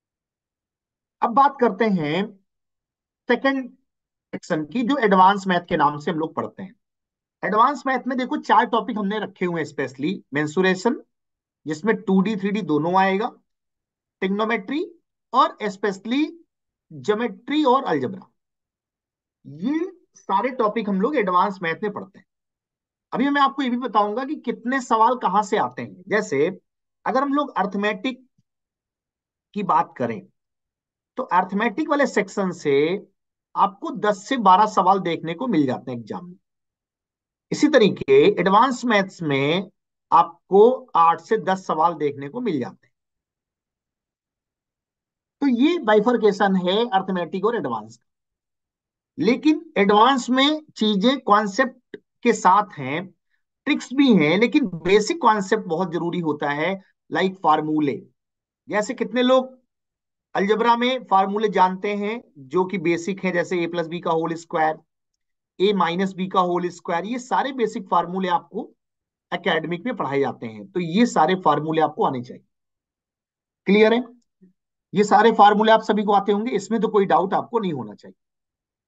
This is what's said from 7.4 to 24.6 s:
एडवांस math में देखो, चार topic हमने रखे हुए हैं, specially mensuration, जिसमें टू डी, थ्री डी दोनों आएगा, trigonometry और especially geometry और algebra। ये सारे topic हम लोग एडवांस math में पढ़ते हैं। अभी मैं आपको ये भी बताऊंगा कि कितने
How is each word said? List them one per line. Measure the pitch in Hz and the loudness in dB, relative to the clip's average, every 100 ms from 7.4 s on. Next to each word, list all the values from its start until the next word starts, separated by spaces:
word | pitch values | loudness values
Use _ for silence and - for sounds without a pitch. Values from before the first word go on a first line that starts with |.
| 165 | -2
एडवांस | 214 247 277 269 | 2 2 0 -4
math | 254 247 | -4 -4
में | 262 | -6
देखो, | 330 302 | -4 -4
चार | - 214 233 | 2 2 4
topic | 226 - 208 | 0 -2 -4
हमने | 196 214 | -4 -4
रखे | 190 - 180 | -6 -6 -4
हुए | 170 | -4
हैं, | 151 - | -6 -6
specially | 131 127 147 190 - | -8 -6 -6 -6 -6
mensuration, | 139 147 151 185 185 233 294 - _ _ _ _ _ 143 | -4 -2 0 0 0 -2 -4 -8 _ _ _ _ _ -10
जिसमें | 156 208 220 | -4 -2 -2
टू | 208 190 | 0 0
डी, | 196 220 | 0 -2
थ्री | 202 | -4
डी | 208 | -4
दोनों | 165 147 165 190 | -2 -2 0 2
आएगा, | 190 190 240 - _ _ _ _ _ _ _ _ | 2 0 -4 -10 _ _ _ _ _ _ _ _
trigonometry | 190 202 220 240 196 277 359 - _ _ _ | -4 -2 -2 -2 -4 -6 -6 -12 _ _ _
और | 240 311 - | 0 0 0
especially | 214 196 214 190 220 262 320 - _ _ _ _ _ | -8 -4 -4 -4 -4 -2 -2 -6 _ _ _ _ _
geometry | 156 127 208 240 190 - 294 | -8 -4 -2 -4 -8 -6 0
और | 285 262 | 2 2
algebra। | 254 156 123 95 - _ _ _ _ _ _ _ _ _ _ _ 131 | 0 -2 -4 -8 -16 _ _ _ _ _ _ _ _ _ _ _ -20
ये | 143 214 311 359 - _ _ | -8 -4 -4 -4 -10 _ _
सारे | - 196 240 | -4 -2 -2
topic | 254 214 220 208 | -2 -2 -2 -2
हम | 190 | -2
लोग | 226 302 | 0 0
एडवांस | 196 180 202 196 | 0 2 0 -2
math | 165 160 | -6 -6
में | 208 | -6
पढ़ते | 196 - - | -8 -14 -18
हैं। | _ _ _ _ _ _ _ _ _ | _ _ _ _ _ _ _ _ _
अभी | - 277 | -2 0
मैं | 285 | 2
आपको | 277 277 | 2 0
ये | 262 | -4
भी | 240 | -4
बताऊंगा | 254 214 208 214 269 | -2 0 0 -2 -8
कि | 311 | -8
कितने | - 220 | -8 -8